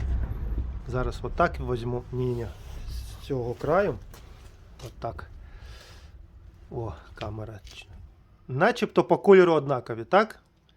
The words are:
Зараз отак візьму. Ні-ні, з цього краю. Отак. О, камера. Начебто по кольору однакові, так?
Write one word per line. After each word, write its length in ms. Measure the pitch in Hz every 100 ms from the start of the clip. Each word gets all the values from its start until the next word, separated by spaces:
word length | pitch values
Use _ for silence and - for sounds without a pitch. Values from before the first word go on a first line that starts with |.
| - - - - - - - - -
Зараз 320 | 123 120 -
отак 380 | 120 - 170 170
візьму. 420 | 127 123 120 123 120
Ні-ні, 340 | 123 123 120 110 - - - -
з 380 | - - - -
цього 280 | 135 120
краю. 400 | 117 135 175 202 107 - - - - - - - - 123
Отак. 440 | - 117 - - - - - - - - - - - - - - - -
О, 220 | 135 113 - -
камера. 460 | - 110 107 107 104 - - - - - - _ _ -
Начебто 560 | 131 196 226 - -
по 140 | - 180
кольору 340 | - 190 175
однакові, 520 | 160 139 131 - 113
так? 380 | 110 190 220 - _ _ _